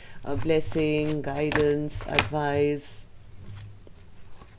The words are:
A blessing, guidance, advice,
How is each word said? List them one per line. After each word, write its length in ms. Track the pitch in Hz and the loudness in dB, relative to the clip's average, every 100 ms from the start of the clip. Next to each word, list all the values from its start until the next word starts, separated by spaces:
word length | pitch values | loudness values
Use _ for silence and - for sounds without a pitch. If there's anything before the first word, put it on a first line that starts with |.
| - - | -14 -8
A 120 | - 143 | -2 0
blessing, 840 | 143 156 156 160 156 151 151 151 | 4 4 4 2 2 2 2 0
guidance, 840 | 135 139 156 156 147 147 151 - - | -2 0 2 4 4 4 0 -4 0
advice, 1000 | 147 - 151 147 143 147 147 - - - - - - - - - - - - - - - - - | 2 2 2 2 4 4 2 -2 -8 -10 -16 -16 -16 -14 -14 -14 -16 -18 -18 -16 -16 -14 -14 -16